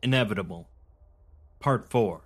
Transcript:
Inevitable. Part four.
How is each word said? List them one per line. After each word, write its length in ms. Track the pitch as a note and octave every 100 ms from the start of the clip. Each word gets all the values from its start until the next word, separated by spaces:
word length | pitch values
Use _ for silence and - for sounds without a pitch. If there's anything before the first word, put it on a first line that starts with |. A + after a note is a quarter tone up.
Inevitable. 640 | B2 C3 A#2 G2+ F2+ E2+ E2+ - _ _ - _ _ - - _
Part 280 | - B2+ -
four. 340 | B2+ G#2+ D#2+